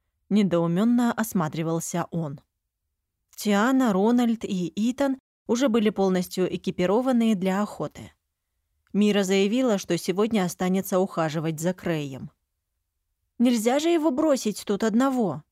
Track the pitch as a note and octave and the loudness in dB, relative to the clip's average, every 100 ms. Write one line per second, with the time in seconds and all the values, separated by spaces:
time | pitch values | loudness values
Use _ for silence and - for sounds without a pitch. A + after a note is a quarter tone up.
0 | _ _ _ G3+ G3 E3+ E3+ E3+ A3+ A#3+ | _ _ _ 2 2 2 2 2 2 2
1 | A#3+ - G#3+ F#3+ D#3 D3+ E3 E3 - F3 | 2 -2 -2 -2 -2 -2 -4 -4 -4 -6
2 | - E3+ D#3 D3 - _ _ _ _ _ | -4 -6 -6 -10 -18 _ _ _ _ _
3 | _ _ _ - G#3 G3+ A#3 C4 B3+ F#3 | _ _ _ -8 0 2 2 2 2 2
4 | G#3+ B3 A#3 A3+ - F#3+ F3 - A3+ B3 | 2 2 2 -2 -4 -4 -4 -2 -2 0
5 | C#4 C4 _ _ - A#3 C#4 A3+ G#3+ G3 | -2 -2 _ _ -4 0 2 2 0 2
6 | F#3+ F#3 F3+ - F3+ E3+ - - F3+ G#3 | 0 0 -2 -2 -2 -2 -6 -2 0 2
7 | B3+ B3 A3+ G#3 F#3 F#3+ G#3 - D3+ - | 2 2 2 2 0 -2 -4 -6 -10 -10
8 | G#2+ _ _ _ _ _ _ _ _ F#3+ | -18 _ _ _ _ _ _ _ _ 0
9 | G#3 G3+ F#3+ G3 G3 A#3+ C4 G3+ - E3+ | 2 2 2 2 2 2 2 0 0 -4
10 | - F3+ A3 A3 F3+ - F#3 F#3+ F#3 F#3 | -2 0 0 0 -2 -2 0 0 0 0
11 | F#3+ - D#3+ D#3 D#3+ D3+ E3 F3+ F3+ D#3+ | 0 0 -2 -2 -4 -2 -4 -4 -4 -4
12 | C#3+ C3 - - _ _ _ _ _ _ | -4 -10 -14 -18 _ _ _ _ _ _
13 | _ _ _ _ A#3+ A#3+ A3 C#4 D#4+ E4+ | _ _ _ _ 2 2 2 0 2 2
14 | D#4 C4 D#4 C4+ G#3+ G3 - G3+ A3+ G#3+ | 2 0 2 2 0 -6 -4 -2 0 2
15 | C4+ B3+ G3+ D3+ - | 2 0 -2 -4 -10